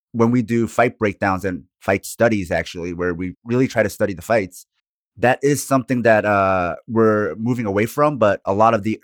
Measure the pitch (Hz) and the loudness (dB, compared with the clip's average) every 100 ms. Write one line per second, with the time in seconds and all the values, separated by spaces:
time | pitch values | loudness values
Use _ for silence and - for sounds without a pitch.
0 | _ 117 117 123 104 117 113 - 120 - | _ 0 2 2 0 -2 -2 0 0 0
1 | 107 98 101 95 95 87 - _ - 101 | -4 -2 -2 -2 -4 -8 -14 _ -2 -2
2 | - - 117 107 87 85 85 90 85 87 | -2 0 0 0 -2 -4 -4 -8 -8 -4
3 | 90 85 92 90 117 120 131 117 104 - | -4 -4 -8 -10 -4 0 0 0 -2 0
4 | 104 87 - 113 95 - - _ _ _ | -4 -4 -2 -2 -2 -10 -20 _ _ _
5 | _ - 120 131 139 143 - 135 123 127 | _ -2 0 2 0 0 0 -2 0 0
6 | 117 107 104 101 95 95 87 76 - 113 | 4 4 4 2 2 0 -2 -6 -4 2
7 | 110 107 101 85 113 123 107 98 113 - | 2 2 -2 -4 -4 -4 -2 0 -2 0
8 | 151 143 107 95 - 98 110 113 101 107 | 0 2 2 2 -2 2 4 2 -2 -4